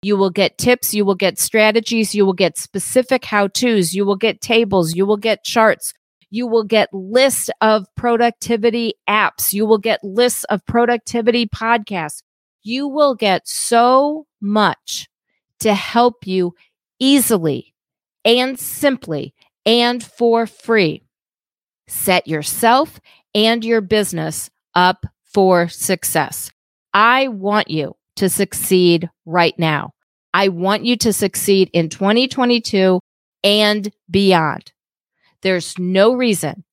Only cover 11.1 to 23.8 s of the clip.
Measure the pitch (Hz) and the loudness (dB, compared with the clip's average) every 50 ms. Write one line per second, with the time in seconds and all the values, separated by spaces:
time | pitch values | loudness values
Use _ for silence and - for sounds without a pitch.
11.1 | - 240 220 233 226 240 233 214 - - 226 226 233 240 208 - 202 180 160 151 | -6 -2 0 0 0 0 -2 -4 -6 -6 -2 -2 -2 -2 -2 -6 -8 -8 -8 -8
12.1 | - - _ _ _ _ _ _ _ _ _ 208 233 262 285 285 269 302 294 285 | -10 -14 _ _ _ _ _ _ _ _ _ -8 -6 -6 -6 -4 0 2 2 2
13.1 | 262 202 226 202 185 - _ - - - - - 240 233 240 247 254 262 285 294 | 2 0 0 0 0 0 _ -8 -10 -8 -4 2 2 4 4 6 4 4 2 2
14.1 | 302 311 302 _ _ _ 208 202 208 214 208 180 139 _ _ - - - - _ | -2 -6 -10 _ _ _ -6 -2 0 2 2 2 0 _ _ -14 -12 -12 -14 _
15.1 | _ _ _ _ _ _ _ _ _ _ - 220 202 190 - - - 233 240 247 | _ _ _ _ _ _ _ _ _ _ -2 0 0 0 -4 -2 0 2 2 2
16.1 | 240 _ - 190 185 185 180 175 170 _ _ _ _ _ _ _ _ _ - 269 | 0 _ -8 -4 -2 -2 -2 -2 -4 _ _ _ _ _ _ _ _ _ 2 2
17.1 | - 285 240 - 233 190 165 156 135 123 - _ _ _ _ _ _ _ _ _ | 4 4 2 2 0 0 0 -2 -4 -4 -8 _ _ _ _ _ _ _ _ _
18.1 | _ _ _ 233 233 247 254 262 269 247 - - - - - 285 269 247 - - | _ _ _ 0 2 2 0 -2 -4 -8 -10 -12 -8 -2 0 0 0 -2 -6 -8
19.1 | 156 143 - 143 _ _ _ _ _ _ _ 214 226 240 240 240 247 247 226 - | -8 -8 -8 -10 _ _ _ _ _ _ _ 0 2 2 2 0 -2 -4 -8 -14
20.1 | _ - 240 233 226 233 233 214 _ _ - - 226 220 190 156 151 - _ _ | _ -2 0 2 2 2 -2 -4 _ _ -4 0 2 2 2 2 -2 -6 _ _
21.1 | _ _ _ _ _ _ _ _ _ _ _ _ _ _ _ _ - - - - | _ _ _ _ _ _ _ _ _ _ _ _ _ _ _ _ -12 -8 -2 0
22.1 | 180 175 - - 160 151 147 - - - - 226 240 262 311 320 - - _ _ | 0 0 0 -2 -6 -6 -6 -6 -6 0 2 2 4 2 0 -2 -8 -20 _ _
23.1 | _ _ _ _ _ 208 214 226 226 233 226 226 233 226 | _ _ _ _ _ 0 0 0 0 -2 -2 -2 -2 -2